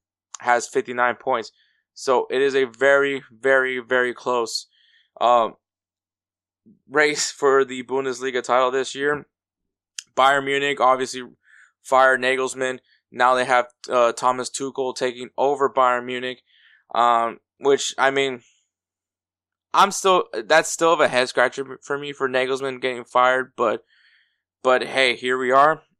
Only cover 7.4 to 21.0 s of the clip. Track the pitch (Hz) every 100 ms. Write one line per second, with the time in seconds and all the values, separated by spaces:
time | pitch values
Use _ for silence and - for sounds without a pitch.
7.4 | 143 135 135 127 120 135 135 123 131 123
8.4 | 120 127 127 131 127 135 143 147 - _
9.4 | _ _ _ _ _ - - - 131 143
10.4 | 139 139 143 139 127 131 127 127 123 _
11.4 | _ _ _ _ - - 131 131 127 131
12.4 | 131 127 131 127 _ _ _ 120 123 127
13.4 | 127 123 123 _ - 127 120 113 127 127
14.4 | 123 - 139 127 131 123 127 120 123 -
15.4 | 131 143 135 113 127 123 123 127 127 127
16.4 | _ _ _ _ - - 120 117 117 -
17.4 | _ _ 139 135 - - 135 139 135 123
18.4 | _ _ _ _ _ _ _ _ _ _
19.4 | _ _ _ - 196 190 196 185 - -
20.4 | 113 156 165 - 165 165